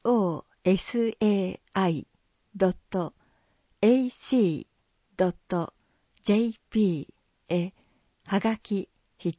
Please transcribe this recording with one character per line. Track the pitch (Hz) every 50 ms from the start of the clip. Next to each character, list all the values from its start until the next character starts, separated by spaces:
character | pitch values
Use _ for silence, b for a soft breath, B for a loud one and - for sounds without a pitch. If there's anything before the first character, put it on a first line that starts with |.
| -
オ | 240 247 220 190 175 160 -
ー | - _ _ _ -
エ | 180 190
ス | 185 - - - 233 233 226
エ | - -
ー | 220 214 202 196 185 185 - - _ _
ア | - 190 190 175
イ | 160 139 - - _ _ _ _ _ _ _ _ -
ド | 190 190 180
ッ | 180 - _ -
ト | - 185 165 151 - _ _ _ _ _ _ _ _ _ _ _ _ _
エ | 208 220
ー | 254 269 254 247
シ | - - - - 262
ー | 254 208 175 156 - - _ _ _ _ _ _ _ _ _ _
ド | - 185 180
ッ | - - _ -
ト | 185 175 165 - - _ _ _ _ _ _ _ _ _ -
ジ | - 202
ェ | 220 233 226
ー | 220 _ _ _
ピ | - 214 214 185 165 143 - - - _ _ _ _ _ _ -
ー | 175
へ | 175 170 185 - _ _ _ _ _ _ _ _ _ _
は | - 196 196
が | - 220 220
き | - - - 208 190 - - _ _ _ _ _
必 | _ - 170 -